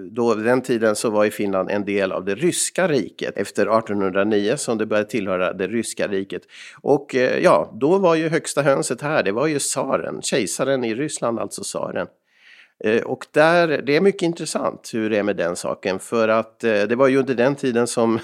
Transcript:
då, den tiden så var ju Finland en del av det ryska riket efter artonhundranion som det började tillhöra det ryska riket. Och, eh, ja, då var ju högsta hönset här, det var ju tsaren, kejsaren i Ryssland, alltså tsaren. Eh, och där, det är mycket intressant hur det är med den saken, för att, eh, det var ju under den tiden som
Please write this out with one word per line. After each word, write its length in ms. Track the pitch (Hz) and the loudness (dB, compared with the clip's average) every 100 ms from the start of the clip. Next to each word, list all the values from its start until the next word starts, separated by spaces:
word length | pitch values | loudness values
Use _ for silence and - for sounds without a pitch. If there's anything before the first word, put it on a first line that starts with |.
| 92 | -8
då, 240 | 113 117 | 0 2
den 260 | 107 110 127 | 2 2 2
tiden 340 | 123 117 110 104 | 2 2 2 2
så 140 | 120 | 0
var 140 | 104 | 2
ju 60 | 107 | 2
Finland 400 | - 101 95 90 | 0 0 0 0
en 140 | 104 | -2
del 280 | 98 101 95 | 0 0 0
av 120 | 82 | -2
det 100 | 92 | -4
ryska 540 | 98 170 - - - 180 | -2 -2 0 -2 0 0
riket 480 | 139 90 - 64 - | 0 -2 -6 -6 -4
efter 300 | 101 - 98 | -4 -2 2
artonhundranion 920 | 110 - 101 95 95 101 104 101 147 | 2 0 -2 0 2 2 2 2 0
som 200 | - 113 | -2 -2
det 80 | 110 | 0
började 220 | 107 107 | 0 0
tillhöra 440 | 117 98 90 90 | -2 -2 0 -2
det 140 | 95 92 | -2 -2
ryska 420 | 113 110 - 90 | -2 -4 -4 -2
riket. 340 | 98 98 90 - - - - | -2 -4 -10 -12 -20 -20 -4
Och, 320 | - 143 143 | 0 0 0
eh, 240 | 131 127 131 | 0 2 4
ja, 320 | 170 104 - 110 | 4 4 2 -2
då 180 | 139 190 | 2 4
var 160 | 185 | 4
ju 140 | 165 160 | 2 0
högsta 340 | 160 - - | -2 -2 0
hönset 380 | 143 143 156 123 | 2 2 0 -4
här, 200 | 147 151 | -2 0
det 100 | 98 | 0
var 140 | 104 156 | 0 0
ju 120 | 143 | -2
tsaren, 640 | - 135 135 90 - - | -2 -4 -2 -2 -2 -8
kejsaren 640 | - 151 95 - 131 135 | -2 -2 -2 -2 -2 0
i 100 | 120 | -2
Ryssland, 440 | 110 147 - 123 113 | -4 -6 -4 -4 -4
alltså 240 | 101 - | -6 -8
tsaren. 440 | 98 - - - 87 _ _ _ - - _ - | -8 -6 -6 -6 -8 _ _ _ -20 -20 _ -6
Eh, 180 | 107 113 | 0 0
och 240 | - 127 - | 0 -6 -2
där, 520 | 147 156 175 170 143 123 | 2 4 4 2 0 0
det 100 | 147 | 2
är 40 | |
mycket 220 | 196 196 | 2 2
intressant 680 | 170 165 156 156 127 107 - | -2 -2 -6 -4 -4 -6 -6
hur 160 | 113 110 | -4 0
det 80 | 107 | 0
är 40 | |
med 140 | 104 95 | 0 0
den 200 | 87 90 | -2 -2
saken, 420 | - - 101 95 | -6 -4 -4 -4
för 300 | - 117 110 | -2 0 2
att, 360 | 110 110 - | 2 0 -4
eh, 180 | 117 104 | 0 2
det 140 | 104 120 | 2 4
var 120 | 135 | 4
ju 80 | 135 | 4
under 160 | 127 | 2
den 200 | 117 127 | 2 2
tiden 320 | 139 135 117 120 | 2 0 0 0
som 320 | - 117 113 | 0 0 0